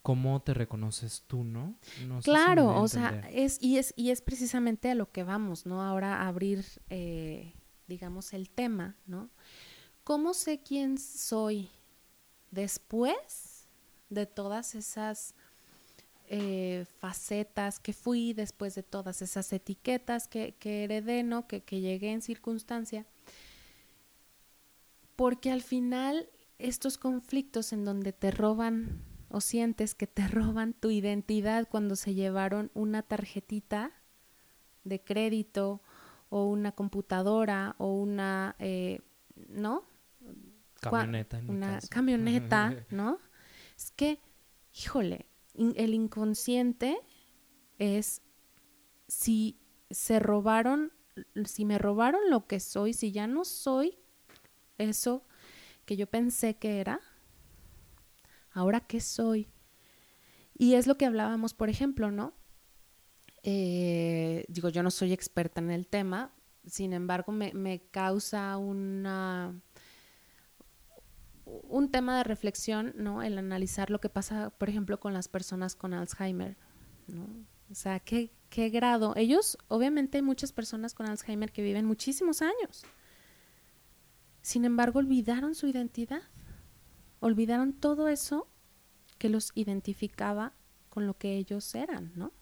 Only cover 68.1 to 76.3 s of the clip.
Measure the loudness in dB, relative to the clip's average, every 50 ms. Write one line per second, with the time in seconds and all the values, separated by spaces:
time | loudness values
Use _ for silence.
68.1 | 0 0 -2 -2 -4 -4 -4 -4 -4 -4 -4 -4 -4 -4 -4 -4 -4 -4 -4 -4
69.1 | -4 -2 -2 -2 -2 -4 -4 -6 -8 -12 _ _ _ -20 -20 -20 -20 -20 -20 -20
70.1 | -20 -20 _ _ _ -20 _ _ _ _ -20 -20 _ _ -20 -20 -20 -20 -20 -20
71.1 | -20 -20 -20 -20 -20 -20 -20 -16 -16 -16 -10 -2 0 0 2 2 2 0 0 2
72.1 | 0 0 0 0 -2 -2 -2 -4 -4 -4 -4 -2 -2 -2 -4 -6 -6 -6 -6 -4
73.1 | -4 -4 -4 -4 -4 -4 -4 -4 -2 -2 -2 -2 -2 -4 -2 -2 -2 -2 -2 -4
74.1 | -4 -4 -4 -4 -4 -4 -4 -6 -4 _ -2 -2 0 -2 -2 -2 -4 -4 -4 -4
75.1 | -4 -4 -6 -4 -6 -8 -6 -6 -6 -4 -4 -6 -6 _ -6 -6 -4 -4 -4 -6
76.1 | -6 -4 -4 -4